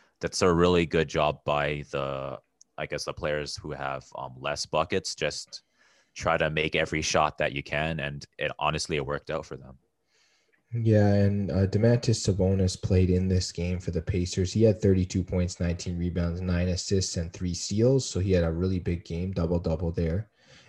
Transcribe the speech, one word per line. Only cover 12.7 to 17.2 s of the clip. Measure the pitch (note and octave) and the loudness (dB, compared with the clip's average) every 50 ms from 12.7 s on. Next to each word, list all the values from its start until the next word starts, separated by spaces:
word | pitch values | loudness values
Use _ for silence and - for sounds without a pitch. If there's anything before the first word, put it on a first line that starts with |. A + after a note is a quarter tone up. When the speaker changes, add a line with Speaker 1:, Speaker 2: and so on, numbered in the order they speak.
| - - - | 0 -2 -2
Speaker 2:
played | - G2 F#2 F#2 F2+ | 2 4 4 4 4
in | F2+ F#2 F#2 F#2+ | 4 2 2 2
this | F#2 F2+ F2+ - | 2 0 0 -2
game | - - E2+ F2+ F2+ F2 | -6 -6 -4 -4 -4 -4
for | - - E2+ | -4 -4 -4
the | E2+ - | -4 -4
Pacers. | - - F2+ F2+ F2+ - - F#2 F2+ - | -2 -2 -2 -2 -2 -2 -2 -2 0 2
He | G#2+ A2 | 4 4
had | A2 G#2 - - | 4 4 4 4
thirty-two | G2 F#2+ F#2 F#2 F#2 - G2 F2+ | 4 4 4 2 0 0 -2 -2
points, | - F#2+ F2+ F2+ F2 - - | -2 -2 -2 -2 -2 -2 -2
nineteen | F2+ E2+ E2+ E2+ - F#2 F2 | -2 -2 -2 -4 -6 -6 -4
rebounds, | E2+ F2 F2 E2 F2+ F2 E2+ E2+ F2+ F#2 | -4 -4 -2 -2 -2 -2 -2 -2 -4 -2
nine | F2+ F2+ F2 F2 F#2 | -2 0 0 0 0
assists, | F2+ F2+ - - G2+ F#2+ F#2 - - | -2 -2 -2 0 0 0 0 0 -2
and | F#2+ | -4